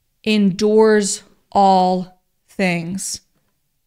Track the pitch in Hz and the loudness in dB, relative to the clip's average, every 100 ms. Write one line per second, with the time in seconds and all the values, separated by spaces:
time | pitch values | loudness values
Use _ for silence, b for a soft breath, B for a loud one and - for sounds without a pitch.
0 | _ _ 220 214 202 190 214 214 220 214 | _ _ -2 0 0 0 0 2 4 2
1 | 202 - - _ _ 202 196 190 185 185 | 0 -8 -14 _ _ 0 2 2 0 -2
2 | 180 _ _ _ _ - 185 170 165 190 | -6 _ _ _ _ -4 -4 -4 -6 -10
3 | - - _ _ _ _ _ _ | -10 -12 _ _ _ _ _ _